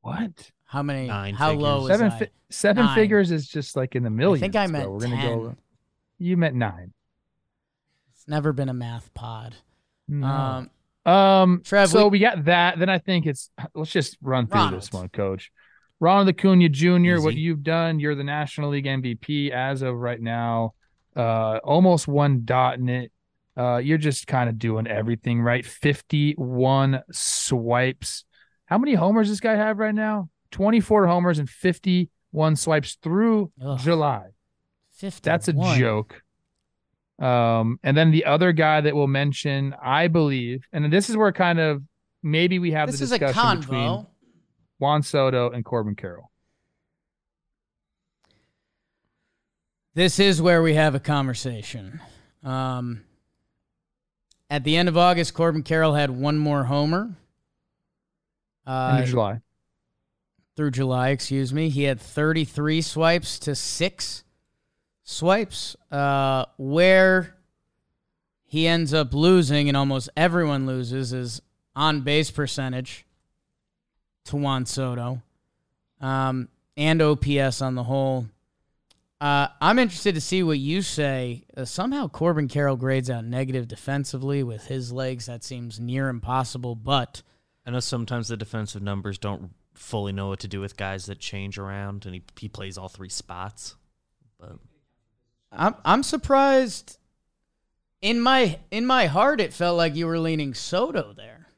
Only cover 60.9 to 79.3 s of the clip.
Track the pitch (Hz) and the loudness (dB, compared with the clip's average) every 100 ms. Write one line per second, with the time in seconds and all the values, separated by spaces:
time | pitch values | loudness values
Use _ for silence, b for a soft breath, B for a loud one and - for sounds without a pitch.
60.9 | 127 127 139 - 135 131 139 160 139 143 | 0 0 0 -2 -2 -2 -2 -2 0 -2
61.9 | 127 - - 151 160 151 - 151 156 160 | -2 -6 -2 0 0 -2 -2 0 0 -2
62.9 | 156 160 170 - - - 139 - - 180 | 0 2 2 -2 -8 -6 -6 -6 -4 -4
63.9 | 196 - - _ _ _ _ _ _ _ | -4 -12 -12 _ _ _ _ _ _ _
64.9 | _ - - 165 196 202 - - - _ | _ -14 -4 2 2 0 -8 -12 -14 _
65.9 | 143 139 139 135 135 127 _ 135 151 180 | -2 0 0 0 0 -4 _ -4 4 6
66.9 | 190 190 185 175 - _ _ _ _ _ | 8 6 4 0 -14 _ _ _ _ _
67.9 | _ _ _ _ _ _ 151 160 165 160 | _ _ _ _ _ _ 0 2 2 2
68.9 | 156 139 135 165 185 151 147 147 139 139 | 0 0 2 6 6 4 2 2 2 0
69.9 | 135 123 - 175 170 160 139 131 131 123 | -2 -6 0 2 2 0 -2 -4 -4 -6
70.9 | 131 127 127 123 110 _ _ _ - 151 | -6 -6 -6 -8 -12 _ _ _ -2 0
71.9 | 151 131 147 156 - 139 - 131 127 127 | 0 0 0 0 -4 -6 -4 -6 -6 -10
72.9 | - _ _ _ _ _ _ _ _ _ | -14 _ _ _ _ _ _ _ _ _
73.9 | _ _ _ - 147 143 135 123 - 131 | _ _ _ -10 -4 -2 -2 -4 -4 -4
74.9 | 123 120 127 - _ _ _ _ _ _ | -4 -6 -8 -12 _ _ _ _ _ _
75.9 | _ 135 135 131 131 123 _ _ - 151 | _ -4 -2 -2 -4 -8 _ _ -4 0
76.9 | 165 156 151 139 143 135 123 135 127 120 | 4 4 2 0 0 0 -2 -4 -4 -4
77.9 | 135 135 131 117 _ _ _ _ _ _ | -2 -2 -4 -6 _ _ _ _ _ _
78.9 | _ _ _ 143 | _ _ _ 0